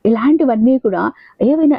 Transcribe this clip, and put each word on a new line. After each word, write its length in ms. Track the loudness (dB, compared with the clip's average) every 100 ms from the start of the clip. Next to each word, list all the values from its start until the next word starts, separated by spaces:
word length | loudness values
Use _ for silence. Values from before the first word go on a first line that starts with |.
| -2
ఇలాంటివన్నీ 720 | 0 0 2 0 0 0 0
కూడా 340 | -2 -4 -6 -8 -16 -4
ఏవైనా 340 | -2 0 0